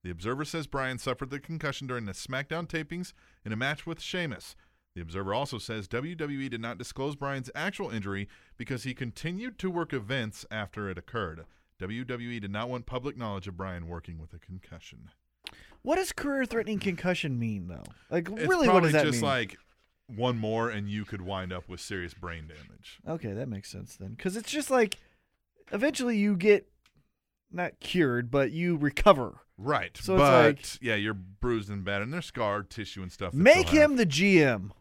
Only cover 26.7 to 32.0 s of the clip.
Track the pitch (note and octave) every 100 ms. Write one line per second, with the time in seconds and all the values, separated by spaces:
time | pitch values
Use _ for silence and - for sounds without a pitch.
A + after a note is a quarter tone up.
26.7 | _ _ _ _ _ _ _ _ F3 E3+
27.7 | - - F3+ C#3+ A#2+ A#2+ C#3 C3 D#3+ F3
28.7 | D#3+ C#3+ - - D#3 A#2 - _ - A#2+
29.7 | C#3 F2 - - F#3+ C#3+ B2+ D3+ C#3 -
30.7 | - A#2+ G#2 G#2+ G2+ F#2 G2 B2 A2+ G2+
31.7 | G2+ F#2+ G2+